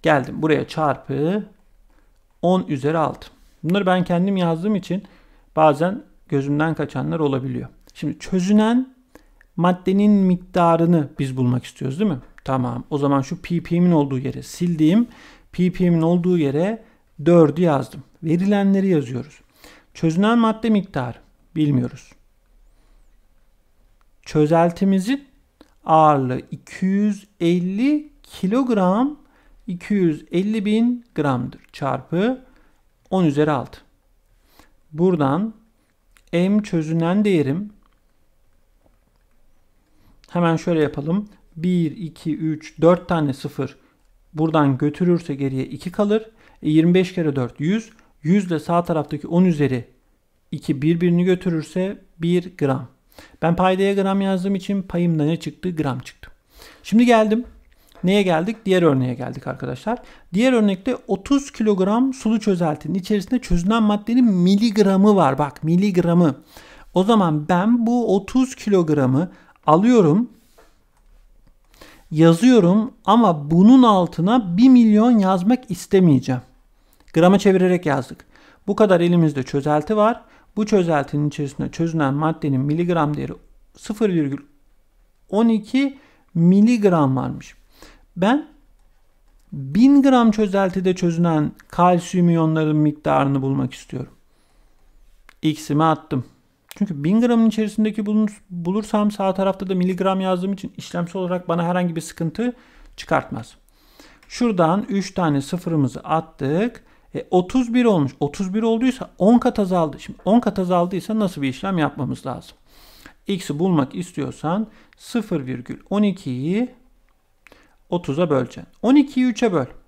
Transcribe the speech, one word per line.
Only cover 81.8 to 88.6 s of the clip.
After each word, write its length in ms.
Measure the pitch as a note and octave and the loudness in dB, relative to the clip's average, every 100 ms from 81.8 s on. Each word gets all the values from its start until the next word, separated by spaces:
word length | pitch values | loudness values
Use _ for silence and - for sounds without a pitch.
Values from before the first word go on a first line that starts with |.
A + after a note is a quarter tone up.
| E3 D#3+ C#3 | -4 0 -2
maddenin 460 | C#3+ D#3 D#3+ D3+ C3 | 0 -2 -2 -2 -2
miligram 560 | C#3+ D#3 F3 F3 D3 D3 | -2 -2 -2 -2 -2 -4
değeri 160 | C3+ - _ _ _ _ | -8 -12 _ _ _ _
sıfır 340 | - G#3+ G#3+ | -12 -4 -2
virgül 280 | F3 C#3+ C3+ - _ _ _ _ _ _ _ _ | 0 -2 -6 -14 _ _ _ _ _ _ _ _
on 200 | G3 A#3 | 0 2
iki 500 | A3 G#3+ C4 C#4 C#4 _ _ _ | 0 -2 -2 -2 -6 _ _ _
miligram 840 | E3 E3+ G3 G#3+ A#3+ G3+ E3+ C#3 C3 | 2 4 6 4 4 2 4 2 0
varmış. 380 | B2+ - - - _ _ - _ _ - | -6 -10 -16 -20 _ _ -20 _ _ -2
Ben 300 | G3 C#4+ D#4 _ | 0 0 -4 _